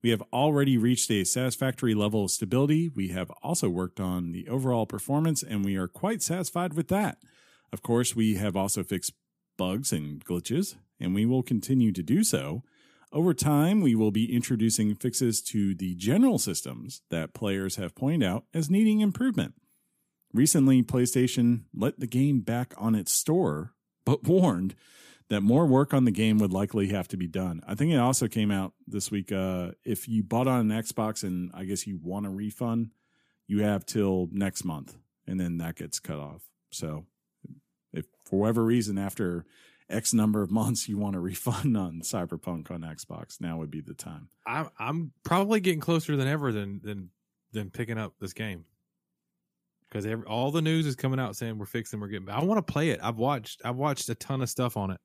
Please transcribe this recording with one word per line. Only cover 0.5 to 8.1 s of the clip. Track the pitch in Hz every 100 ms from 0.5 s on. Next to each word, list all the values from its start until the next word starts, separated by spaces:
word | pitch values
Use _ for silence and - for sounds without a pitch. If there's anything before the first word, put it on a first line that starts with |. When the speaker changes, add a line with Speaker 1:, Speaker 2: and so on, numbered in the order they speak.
| 143 139 127
Speaker 1:
reached | 117 127 -
a | 107
satisfactory | 92 127 127 - 131 127 123 107
level | 104 107 95
of |
stability. | - 101 123 143 151 170
We | 135 95
have | 92 87 -
also | - 175 104
worked | 87 92 -
on | 92 90 85
the | 85 -
overall | 131 131 120 110
performance, | 104 - 143 165 151
and | - 104 98
we | 95
are | 90
quite | - 190 226
satisfied | - 175 165 175 180 151
with | 160
that. | 190 208 - - _ _ _ _
Of | -
course, | - 117 123